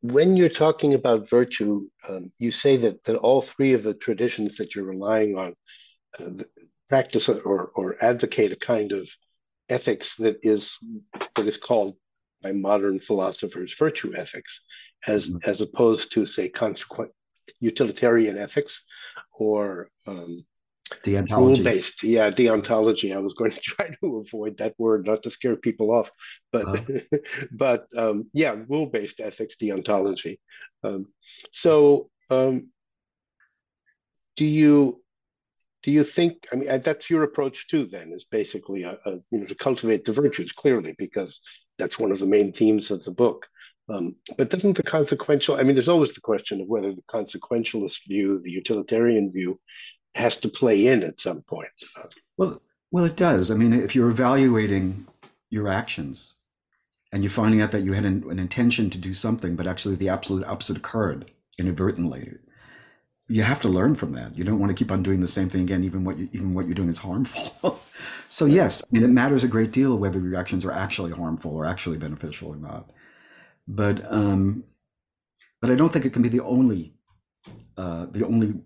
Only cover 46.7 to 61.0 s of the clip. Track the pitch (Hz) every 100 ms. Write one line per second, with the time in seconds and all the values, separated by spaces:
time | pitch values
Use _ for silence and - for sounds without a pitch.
46.7 | 110 98 92 - 117 101 98 - 117 113
47.7 | 113 98 - - 98 98 98 87 90 -
48.7 | 110 - 113 117 113 101 92 90 95 _
49.7 | - - _ _ - 117 - 113 - 127
50.7 | 104 117 127 87 - 95 80 - - -
51.7 | _ - - - - _ - 190 - _
52.7 | _ _ 175 175 165 175 117 90 110 117
53.7 | 120 98 131 120 117 123 139 135 113 104
54.7 | 98 95 98 - _ - _ _ 107 101
55.7 | 98 117 - 71 - - - _ _ _
56.7 | _ _ _ _ 101 98 98 110 110 107
57.7 | 107 95 98 101 95 - 92 90 - 120
58.7 | 120 107 92 90 95 113 - 92 85 90
59.7 | 92 104 92 95 92 - 95 92 101 -
60.7 | 120 - 113